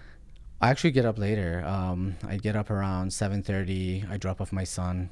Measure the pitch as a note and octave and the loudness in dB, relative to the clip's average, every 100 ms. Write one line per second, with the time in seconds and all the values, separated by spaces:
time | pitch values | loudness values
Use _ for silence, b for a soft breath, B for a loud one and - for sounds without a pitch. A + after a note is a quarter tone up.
0 | B B - - - - A#2 C3+ E3+ C3 | B B -18 -16 -16 2 4 4 4 4
1 | A#2 G#2+ G2+ G#2+ F2+ E2+ D#2 G2 F#2 F2+ | 4 2 2 2 2 0 0 0 0 0
2 | F#2+ F2+ - G2 G#2+ G#2+ G#2 G2+ G2 F#2 | -2 -2 -4 -2 0 0 0 0 2 0
3 | F#2 - G#2 G2+ F#2+ F#2+ F#2 F#2+ F#2 F#2 | 0 0 0 0 0 0 0 0 0 0
4 | G2 G2 F#2+ F#2 F#2+ F#2+ F#2 - F2+ F2+ | -2 -4 -2 -2 -2 -2 -2 -2 0 0
5 | F2+ | -4